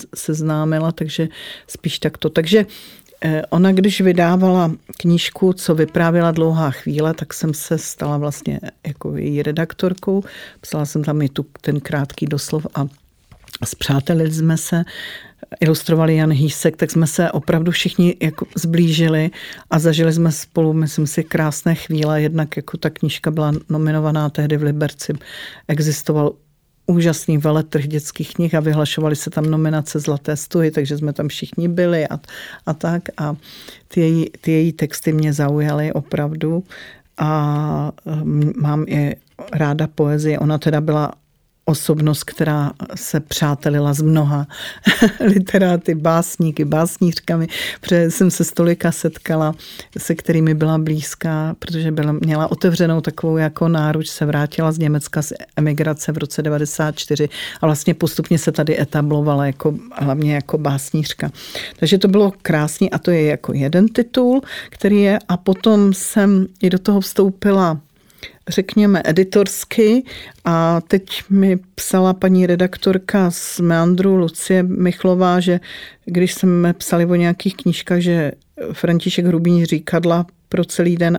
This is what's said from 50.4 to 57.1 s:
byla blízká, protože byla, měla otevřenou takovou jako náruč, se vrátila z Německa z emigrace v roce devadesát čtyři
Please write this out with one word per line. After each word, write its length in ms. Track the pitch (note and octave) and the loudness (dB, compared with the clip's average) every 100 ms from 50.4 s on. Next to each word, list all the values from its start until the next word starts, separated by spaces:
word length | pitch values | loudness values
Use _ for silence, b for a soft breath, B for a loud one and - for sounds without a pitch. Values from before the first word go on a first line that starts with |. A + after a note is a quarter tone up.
| D#3+ | 2
byla 240 | D#3 D#3 D#3+ | 2 2 0
blízká, 800 | D#3 D#3 D3+ - E3 D#3 D#3 E3 | 0 -4 -6 -8 -4 -2 -4 -6
protože 320 | - D#3+ D#3+ | -6 -4 -2
byla, 220 | D#3 D3+ | -2 -2
měla 380 | D3+ D#3+ D3+ D#3 | 0 0 0 -2
otevřenou 500 | E3+ F#3 E3+ E3+ D#3+ | 0 0 2 2 2
takovou 360 | D#3+ - D#3+ D#3+ | -2 -4 0 0
jako 320 | D#3 D#3 E3 | 0 0 0
náruč, 400 | D#3+ D3+ D#3 D#3 | 2 2 0 -4
se 180 | - D3 | -4 -2
vrátila 460 | D3 D3 - D#3+ | 0 -2 0 -2
z 60 | D#3+ | 0
Německa 440 | D3+ D3 - D3+ | 0 0 -2 -6
z 100 | D3 - - - | -6 -8 -8 -2
emigrace 560 | D3+ C#3+ D3+ D3+ - | 0 0 -2 -2 -4
v 60 | D3+ | -6
roce 240 | D3 - | -6 -4
devadesát 560 | D3+ D3 D3+ - D3+ D3+ | -2 -2 -2 -2 -4 -4
čtyři 300 | - | -4